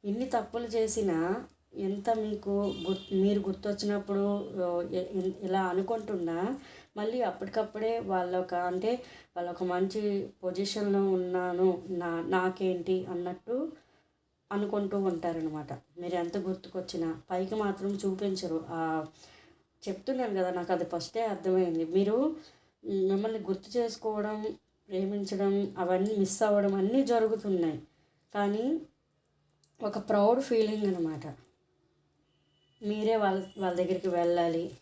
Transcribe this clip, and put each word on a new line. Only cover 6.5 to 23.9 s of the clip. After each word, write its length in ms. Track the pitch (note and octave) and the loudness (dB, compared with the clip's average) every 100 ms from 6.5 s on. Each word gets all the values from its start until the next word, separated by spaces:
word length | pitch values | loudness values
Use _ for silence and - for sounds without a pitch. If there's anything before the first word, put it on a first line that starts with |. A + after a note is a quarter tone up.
| C4+ - - - G#3 | -4 -10 -20 -14 -6
మళ్ళీ 260 | A3 B3 | -2 0
అప్పటికప్పుడే 800 | G#3+ - G3 A3 G#3+ G#3 A3 A#3 | 0 -2 -4 -2 -2 -2 -2 0
వాళ్ళొక, 540 | G3+ F#3 F3+ F#3 F3+ F3 | 0 0 2 0 0 -2
అంటే, 280 | F3+ F3+ G#3+ B3 - - - | 0 0 0 -2 -4 -20 -12
వాళ్ళొక 320 | F3 F3 F3 | -6 -6 -2
మంచి 380 | F3+ F3+ F#3+ G#3+ G#3 G3+ - - | 0 2 0 0 0 -2 -4 -6
పొజిషన్‌లో 760 | F#3 F3+ G3 G#3+ G3+ G3 G3 | -6 -2 -2 0 2 4 4
ఉన్నాను, 560 | F#3 F3+ F#3 F3+ F3+ F#3 F3 - | 2 2 0 0 4 4 2 -4
నా-, 340 | F3+ F3 E3 E3 | -4 -2 -4 0
నాకేంటి 760 | F#3 F#3 F#3 F#3+ F3+ E3+ F#3 F#3 | 2 2 0 -2 0 0 -2 -2
అన్నట్టు 500 | F3 F3+ F3+ - B3 D#4 - _ _ _ _ _ _ _ | -6 -6 -8 -4 -4 -4 -8 _ _ _ _ _ _ _
అనుకుంటూ 460 | G#3 G3+ G#3 G3 G3+ | -4 -2 -2 0 0
ఉంటారనమాట. 720 | F#3+ E3+ F3 E3 D#3+ D3+ C#3+ C#3 _ F3 | 0 0 -2 -2 -4 -6 -8 -12 _ -10
మీరు 180 | F3 F3+ | -4 -2
ఎంత 220 | E3+ G3 | -2 -2
గుర్తుకొచ్చినా 840 | F#3 F#3 - F#3 F3 E3+ E3 D#3+ - | -4 -6 -6 -8 -6 -4 -4 -4 -4
పైకి 300 | F3+ F#3+ G#3+ | -4 -2 0
మాత్రం 360 | G3+ F#3+ G3 G3 | -2 -2 -2 -2
చూపించరు. 640 | G3 F#3+ G3+ F#3 F3+ D#3+ D#3+ | -2 0 -2 -2 -2 -4 -4
ఆ, 100 | E3 D#3+ D#3+ D#3 - - - - _ _ _ | -4 -2 -2 -4 -14 -20 -20 -20 _ _ _
చెప్తున్నాను 520 | G#3 F#3+ - B3+ A#3 F#3+ | -8 -6 -4 -2 0 0
కదా, 160 | F3+ | 0
నాకు 200 | F3+ E3+ | -2 0
అది 120 | F3+ F3 | 0 0
ఫస్టే 380 | E3+ - A3 A3+ | -4 -4 -2 -2
అర్థమైంది. 600 | G3 F#3+ F#3 F3+ E3 E3 | -2 2 4 4 0 2
మీరు 320 | F#3 G3+ A#3 D4+ D#4+ - _ _ _ G#3+ G3 | 2 4 4 2 -2 -14 _ _ _ -4 0
మిమ్మల్ని 360 | F#3+ G3 A3 A3 | 2 2 0 -2
గుర్తు 300 | F#3+ F#3+ - | -2 -4 -2
చేసుకోవడం 680 | A#3+ A#3 | -2 -2